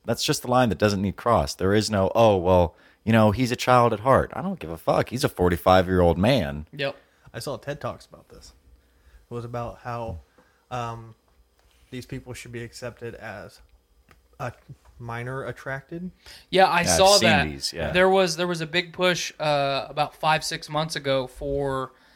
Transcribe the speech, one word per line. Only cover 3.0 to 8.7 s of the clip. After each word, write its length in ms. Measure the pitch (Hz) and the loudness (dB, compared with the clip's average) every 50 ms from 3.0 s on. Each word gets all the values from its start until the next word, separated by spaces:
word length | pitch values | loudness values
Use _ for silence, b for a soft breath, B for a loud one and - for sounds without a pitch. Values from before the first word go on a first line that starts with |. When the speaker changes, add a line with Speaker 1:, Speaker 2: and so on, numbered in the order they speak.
| b | b
Speaker 1:
you 80 | 107 113 | 2 4
know, 180 | 113 107 107 | 6 6 4
he's 200 | 101 117 131 113 | 4 2 0 -2
a 40 | 123 | -2
child 380 | - - - 123 123 120 120 110 | -2 2 4 4 6 6 4 2
at 80 | 101 | 0
heart." 300 | 107 135 131 101 69 - - | 2 4 4 4 4 0 -4
I 60 | - | -8
don't 180 | 151 190 190 - | -8 -8 -8 -10
give 100 | - 80 | -10 -12
a 80 | 82 82 | -12 -6
fuck. 320 | - - 160 165 139 - | -2 0 0 0 0 -2
He's 140 | - 127 143 | -4 -4 -4
a 60 | 131 | -4
forty-five-year-old 880 | - - 90 90 87 85 - 92 92 95 90 90 92 90 87 85 82 76 | -2 0 2 2 2 2 4 6 6 6 6 4 4 4 4 4 4 4
man. 500 | 92 117 143 127 87 71 71 76 76 - - | 2 2 2 2 0 -4 -6 -10 -12 -14 -10
Speaker 2:
Yep. 240 | 147 139 139 - - b b b b b b - | -8 -8 -8 -8 -10 b b b b b b -14
Speaker 3:
I 60 | 117 | -12
saw 160 | - 151 135 | -10 -10 -10
TED 240 | 104 - 139 147 147 | -10 -10 -12 -12 -10
Talks 260 | - 120 98 - - | -10 -10 -12 -12 -18
about 220 | _ 78 80 _ _ | _ -20 -20 _ _
this. 240 | - 92 - - _ _ _ _ | -20 -20 -20 -20 _ _ _ _